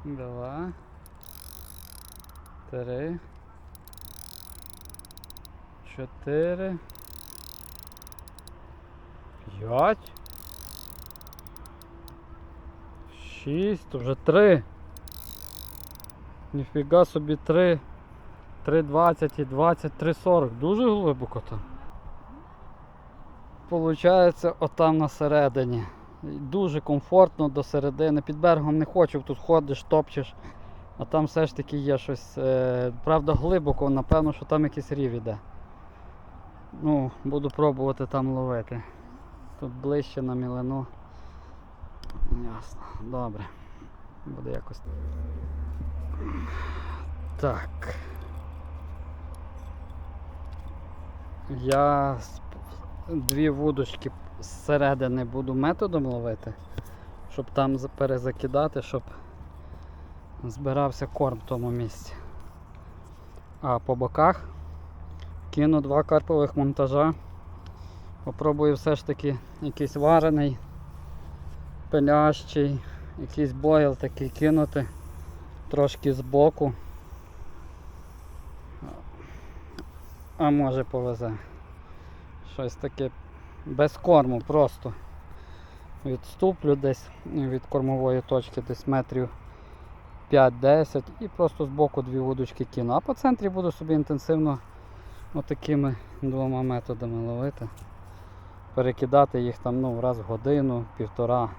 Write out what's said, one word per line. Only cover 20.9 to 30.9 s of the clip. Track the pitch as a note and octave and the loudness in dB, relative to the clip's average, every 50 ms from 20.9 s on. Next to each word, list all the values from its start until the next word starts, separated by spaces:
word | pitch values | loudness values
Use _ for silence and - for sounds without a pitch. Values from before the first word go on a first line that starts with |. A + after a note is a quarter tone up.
глибоко | G#3+ G#3 F#3+ D#3 C#3 B2+ B2+ - - A#2+ - - | 4 4 4 2 2 2 -4 -6 -6 -8 -8 -6
там. | A#2 G#2 F2+ - - - - - - - - - - - - - - D4+ - - - - - - - - - - - - - - - - - - - - - - - - - - | -8 -8 -8 -10 -12 -10 -10 -12 -12 -12 -12 -12 -14 -14 -14 -16 -18 -18 -18 -18 -20 -18 -18 -18 -16 -18 -18 -20 -20 -20 -20 -20 -18 -18 -18 -18 -18 -18 -18 -18 -18 -18 -6 -2
Получається, | F3 E3+ D#3+ D#3+ D#3+ - - F3 F#3 F#3 F3+ F3 E3 - - E3+ - - | 0 2 2 2 2 6 6 8 10 10 10 8 8 6 0 0 2 2
отам | E3 C#3+ - - E3 D#3+ D#3+ D#3 | -2 0 4 6 6 8 8 6
на | D#3 C#3+ | 4 2
середині. | - - D3+ D3 D3 D3+ C#3+ C3+ A#2 C3+ B2+ B2 B2 A#2 G#2 F2 - - - - - - | 2 0 2 6 6 6 6 6 4 4 2 2 0 -2 -2 -4 -10 -16 -18 -20 -16 -12
Дуже | - D3+ D3 C#3+ C#3+ C3 D3+ G3 G3 F3 D3 D3+ | -10 -10 -8 -8 -6 -2 2 2 2 2 2 0
комфортно | - - D3 C#3 - - C3 C#3+ - F3 - - D#3 D3 | 0 2 0 0 2 6 10 10 10 10 8 0 0 2
до | C3+ C#3+ | 2 0
середини. | C3+ - - D3 C3+ C#3+ C3 C#3 D#3 D#3+ D3+ D3 | -2 0 0 0 2 0 2 2 2 4 4 2
Під | C#3 - D3+ D3+ | 0 -2 -2 4
берегом | E3 F3 E3 D#3 D3 D3+ D3+ D#3 | 6 6 6 6 4 2 4 2
не | D#3 | 2
хочу, | - - F#3 E3 D3 - C#3+ | 2 4 4 4 4 4 -4
тут | C3 - C3+ - | -4 -4 -8 -6
ходиш, | - - E3 D#3+ D3 C#3 C#3 - | 4 6 6 6 6 2 -4 -6
топчеш. | - - D#3+ D#3 D3 - - D3 C3 - - - - - - - - - - - - - | 0 4 4 4 4 2 -4 -6 -6 -6 -10 -16 -16 -16 -16 -14 -16 -16 -16 -16 -18 -16